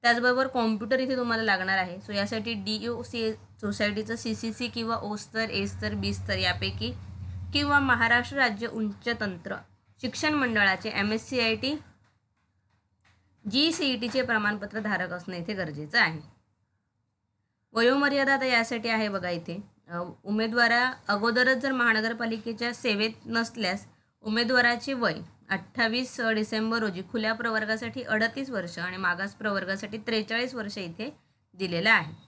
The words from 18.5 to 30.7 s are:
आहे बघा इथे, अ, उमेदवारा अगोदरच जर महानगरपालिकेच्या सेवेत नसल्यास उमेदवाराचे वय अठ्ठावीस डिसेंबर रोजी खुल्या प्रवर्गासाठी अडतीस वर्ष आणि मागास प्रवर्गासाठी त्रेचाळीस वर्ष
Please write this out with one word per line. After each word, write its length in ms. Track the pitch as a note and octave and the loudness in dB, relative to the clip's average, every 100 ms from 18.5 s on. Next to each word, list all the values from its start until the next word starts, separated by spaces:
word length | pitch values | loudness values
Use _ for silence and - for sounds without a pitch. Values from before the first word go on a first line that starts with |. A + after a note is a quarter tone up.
| A#3+ A3+ A#3 A3+ | 2 2 -2 0
आहे 200 | A3 G#3+ | 0 0
बघा 200 | G3 F3+ | -2 -2
इथे, 340 | F3 E3+ F3+ G3+ _ _ | -4 -6 -10 -10 _ _
अ, 160 | F3 F3 - | -8 -8 -10
उमेदवारा 680 | F#3+ G#3 A3+ A#3 A#3 A#3 B3 B3+ - | -4 0 0 4 4 4 2 -2 -2
अगोदरच 500 | G#3 A3+ A#3 B3 C4 | 0 2 4 4 4
जर 140 | C4+ | 2
महानगरपालिकेच्या 1000 | C4 A#3+ A3 A3 A3+ A#3 A3+ A#3 G#3+ A#3+ | 2 4 4 0 -2 -4 -4 -6 -4 -4
सेवेत 360 | A#3 B3 G#3 A3 A3 A#3 | -2 -2 0 0 -4 -4
नसल्यास 600 | A3+ A3+ - G3 G3+ - _ _ _ | -2 -2 -2 -2 -2 -6 _ _ _
उमेदवाराचे 720 | G#3+ A3 A#3 B3 A#3+ A#3+ - | -4 0 4 4 4 2 -2
वय 200 | C4+ A3+ D#3 - - - | 0 0 0 -8 -18 -4
अठ्ठावीस 720 | F#3+ - - A3+ A#3 B3+ - | -4 -4 -2 0 0 -2 -2
डिसेंबर 560 | A3+ A3 G#3+ A3 A3 A3+ | 0 0 0 0 0 0
रोजी 240 | A3 F3+ F#3 | 0 -4 -6
खुल्या 220 | A#3 A3 | -2 -2
प्रवर्गासाठी 680 | A3 A#3 A3 G#3+ A3 A#3 A#3+ | -2 0 -2 0 -2 -4 -8
अडतीस 480 | A#3+ G#3+ A3+ A#3 C4+ | -2 0 2 -2 -4
वर्ष 300 | A#3 F3 E3+ | -4 -4 -6
आणि 180 | F3+ F#3 | -6 -2
मागास 360 | F#3 F3 G3 | 0 0 -2
प्रवर्गासाठी 640 | - G#3+ G3 F#3 G3 G3+ A3 | -4 -2 -2 -2 -4 -4 -8
त्रेचाळीस 560 | G#3+ A3 G#3+ A3+ B3 | -2 0 0 -2 -2
वर्ष 240 | B3+ G#3 | -4 -6